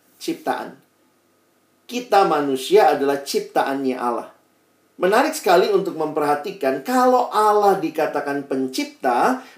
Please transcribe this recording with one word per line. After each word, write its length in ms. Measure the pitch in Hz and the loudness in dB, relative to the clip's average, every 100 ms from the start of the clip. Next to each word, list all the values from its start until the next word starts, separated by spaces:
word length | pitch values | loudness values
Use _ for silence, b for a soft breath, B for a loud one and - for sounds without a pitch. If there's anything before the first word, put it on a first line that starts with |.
| _ _ | _ _
ciptaan. 560 | - - - - - - _ _ _ _ _ _ _ _ _ _ _ | -10 -8 -6 -6 -8 -16 _ _ _ _ _ _ _ _ _ _ _
Kita 400 | 247 240 202 165 | -10 0 2 4
manusia 640 | 151 143 131 - 196 160 139 | 2 0 -2 2 4 6 4
adalah 280 | 139 139 | 0 -2
ciptaannya 720 | - 214 - - 135 139 131 127 | -2 -6 -2 -2 -2 -2 -4 -2
Allah. 400 | 120 113 - - _ _ _ _ _ - | -4 -6 -8 -20 _ _ _ _ _ -4
Menarik 340 | 180 220 302 | 0 2 0
sekali 380 | - 208 175 226 | -2 2 2 4
untuk 240 | 196 170 | 0 -2
memperhatikan, 880 | 151 151 147 147 143 - - 135 143 | -6 -4 -2 -2 -2 -4 -4 -2 -2
kalau 480 | 247 254 254 254 - | -2 2 4 4 2
Allah 480 | 208 214 208 202 185 | 2 4 4 4 2
dikatakan 680 | 156 160 151 147 143 143 135 | -2 -2 -2 -2 -4 -6 -4
pencipta, 960 | 135 131 285 285 - 131 127 196 254 B | -4 -4 -4 -8 -4 -2 2 0 0 B